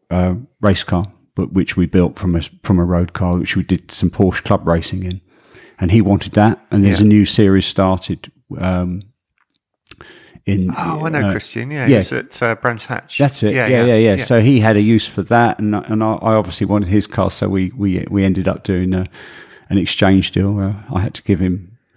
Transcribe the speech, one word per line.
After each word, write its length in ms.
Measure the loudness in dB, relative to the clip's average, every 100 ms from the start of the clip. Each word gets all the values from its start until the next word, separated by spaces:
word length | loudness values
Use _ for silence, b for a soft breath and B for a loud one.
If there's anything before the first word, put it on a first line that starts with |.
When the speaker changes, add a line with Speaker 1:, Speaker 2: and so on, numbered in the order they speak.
| -6
Speaker 1:
uh, 240 | -2 0 -2 -8 _
race 220 | 0 0
car, 220 | 0 -4 -4 -10 _ -8
but 180 | -4
which 220 | -2 -2 0
we 80 | 0
built 320 | 2 0 -2
from 160 | -4 -2
a, 60 | -4 _
from 160 | 0 0
a 40 | 2
road 280 | 0 -2
car, 240 | -2 -2 -2
which 180 | -2 -4
we 80 |
did 280 | -2 -2 -4
some 180 | -4 -2
Porsche 340 | 2 0 0
Club 240 | -2 -2 0
racing 360 | -2 -2 -8
in. 180 | -8 -10 _ b b b b b
And 120 | 0
he 100 | 2
wanted 320 | 4 2 0
that. 300 | 2 2 2 -2
And 140 | 2 2
there's 140 | 4
Speaker 2:
Yeah. 60 | 6
Speaker 1:
a 40 |
new 160 | 6 4
series 400 | 4 4 4 0
started, 680 | 0 0 0 -4 -10 -12 _ -16 -8
um, 420 | -4 -2 -4 -6 -12 _ _ _ _ _ _ _ -16 -16 B B B B -4
in, 240 | -2 -2 -4
Speaker 2:
Oh, 280 | -6 -4 -4
I 40 |
know 180 | -2 -2
Speaker 1:
uh, 40 |
Speaker 2:
Christian. 400 | -2 -6 -8 -8
Yeah, 160 | -4 2
Speaker 1:
yeah. 100 | 4
Speaker 2:
he's 140 | 2
at, 300 | -4 -8 -4
uh, 120 | -2 -2
Brands 300 | -4 -4 -8
Hatch. 320 | -10 -8 0
Speaker 1:
That's 240 | 0 0
it. 100 | -2 0
Speaker 2:
Yeah, 120 | 0
Speaker 1:
Yeah, 120 | 2
Speaker 2:
yeah, 60 | 4
Speaker 1:
yeah, 100 | 4
yeah. 200 | 4 2
Speaker 2:
yeah. 80 |
Speaker 1:
So 180 | 2 2
he 180 | 4 4
had 160 | 4 4
a 60 |
use 260 | 4 2 0
for 160 | -6
that, 340 | 0 2 2 0
and, 140 | -4 -4
and 280 | -4 -2
I, 100 | -2 -2
I 180 | 0 0
obviously 300 | 0 -4 0
wanted 220 | 0 2
his 180 | 0 0
car, 240 | -2 -2
so 160 | -2 -2
we, 220 | -2 -2 -2
we, 300 | -2 -2 -2
we 140 | 0 0
ended 220 | 0 -2
up 160 | -4
doing 300 | -2 -2 0
a, 140 | -2 -4 B B B B B B
an 80 | -2
exchange 540 | -2 0 2 4 2
deal 200 | 0 -2
where 300 | 0 -4 -6 -6
I 60 | -6
had 140 | -6 -6
to 80 |
give 160 | -2 -2
him 380 | 0 -4 -8 _ _